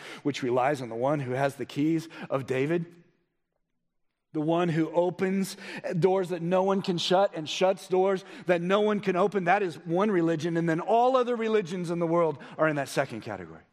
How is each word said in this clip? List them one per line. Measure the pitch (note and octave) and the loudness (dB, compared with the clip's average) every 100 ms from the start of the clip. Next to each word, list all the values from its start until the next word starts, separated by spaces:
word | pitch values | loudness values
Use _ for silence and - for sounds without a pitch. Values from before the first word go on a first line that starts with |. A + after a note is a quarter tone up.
| - - | -16 -6
which | D3 C3+ | -6 -2
relies | B2+ B2 C3 C#3 | 0 2 0 -2
on | A#2+ | -6
the | |
one | A2+ C3+ D3+ | -2 0 0
who | B2+ | -2
has | B2+ C#3 C3 | -2 -2 -2
the | |
keys | A#2 C#3+ D#3 D#3+ D#3+ - - | -8 -2 0 -2 -4 -14 -6
of | C3+ C3 | -6 -2
David, | C3 C#3+ E3+ E3 - _ _ _ _ _ _ _ _ _ _ _ _ _ | -2 0 -2 -4 -14 _ _ _ _ _ _ _ _ _ _ _ _ _
the | D#3 | -4
one | D3+ E3+ F3 | 0 2 2
who | D#3+ D#3 | 0 0
opens | F3 F3+ E3+ F#3+ F#3+ F#3+ - - - - F3+ | 0 0 0 -2 0 -2 -6 -14 -10 -6 2
doors | F#3+ F#3+ E3+ | 2 2 0
that | F3 | -4
no | E3 F#3 | 0 2
one | F#3+ G3 | 2 0
can | G3 E3+ | 0 -2
shut | - F3+ G3+ | 2 4 2
and | E3+ D3 | 0 -6
shuts | - F#3 G3 - | 0 2 2 0
doors | F#3 F#3+ F#3+ - C4+ | 2 2 0 -4 -10
that | E3+ F3 | 0 0
no | F3 G3+ | 4 2
one | G#3+ G#3 | 4 2
can | F#3+ F3+ | 0 2
open. | G3 G3+ | 2 2
That | E3+ G3+ | 2 2
is | F#3 - D#3+ | 2 -6 -2
one | E3+ A3 | 0 2
religion. | F#3 E3 D#3+ E3+ E3+ | 4 2 0 0 0
And | E3 | 0
then | D#3+ | 0
all | F3+ A3+ B3+ C4 | 2 4 4 4
other | B3 A#3+ | 2 -2
religions | A3 G#3+ D#3+ F3+ E3+ | 0 0 0 -6 -4
in | E3+ | -2
the | E3+ | 0
world | E3+ D#3+ C#3 - - | 2 2 -2 -10 0
are | D#3 | 0
in | D3 | 0
that | C3+ | -2
second | D3+ C3+ A2+ | -2 -2 -6
category. | A2 F#2+ E2 D#2+ _ | -8 -10 -10 -16 _